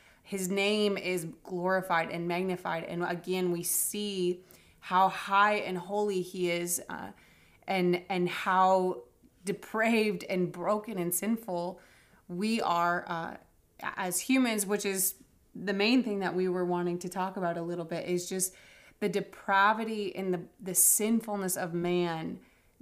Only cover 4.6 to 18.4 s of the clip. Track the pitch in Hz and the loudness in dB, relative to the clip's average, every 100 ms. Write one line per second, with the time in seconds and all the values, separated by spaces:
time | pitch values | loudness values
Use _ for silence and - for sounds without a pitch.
4.6 | - _ - 185 190 - - 196 208 214 | -20 _ 0 4 4 2 0 4 4 4
5.6 | - 185 175 202 208 190 180 190 175 170 | -2 -6 -4 -2 0 -2 -4 -2 0 0
6.6 | 175 175 - - - 208 - - - _ | 0 -4 -4 -10 -10 -16 -20 -20 -20 _
7.6 | - 190 180 175 - 185 180 - - 185 | -4 2 2 2 0 -2 0 -2 2 4
8.6 | 185 190 185 180 - _ - _ 180 196 | 6 6 2 -2 -10 _ -20 _ -6 -6
9.6 | - 220 226 226 214 180 - 185 180 175 | -4 0 2 4 4 0 -2 0 0 -2
10.6 | 175 214 208 196 175 175 202 226 - 175 | 0 0 -2 -4 -2 -2 0 -2 -2 -4
11.6 | 175 185 - - _ - _ 180 214 226 | -4 -8 -16 -20 _ -20 _ -4 0 0
12.6 | - 170 170 175 - 170 165 - - _ | 2 2 2 0 -2 -6 -6 -10 -18 _
13.6 | _ _ - - 185 180 - 262 254 214 | _ _ -8 -4 -4 -4 2 2 4 0
14.6 | 196 202 202 190 185 - - _ _ - | 0 0 0 0 -2 -4 -18 _ _ -10
15.6 | 185 196 208 254 220 202 180 180 185 180 | -4 0 4 4 4 0 -2 0 0 0
16.6 | 180 175 175 175 180 190 185 190 175 170 | 0 0 0 -2 -6 -4 -4 -2 -2 -2
17.6 | 170 175 165 170 - 180 175 185 | -4 -6 -6 -6 -2 -2 -2 -2